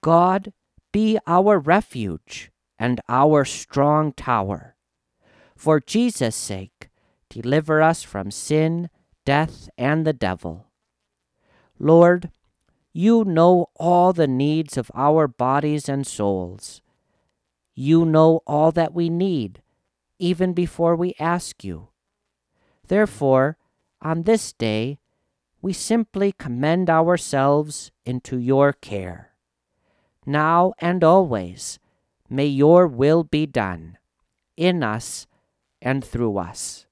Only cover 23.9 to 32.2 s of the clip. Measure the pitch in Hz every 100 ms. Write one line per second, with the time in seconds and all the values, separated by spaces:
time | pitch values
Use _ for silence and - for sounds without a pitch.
23.9 | _ 156 165 165 220 - - 113 107 120
24.9 | 143 _ _ _ _ _ _ 185 190 -
25.9 | 233 220 196 202 - - 120 147 170 180
26.9 | 160 165 175 - 139 139 147 151 - -
27.9 | _ - 123 - 127 123 135 143 139 -
28.9 | 101 92 87 - _ _ _ _ _ _
29.9 | _ _ _ - 147 156 170 185 - 170
30.9 | 180 160 185 175 113 90 95 - - _
31.9 | _ _ _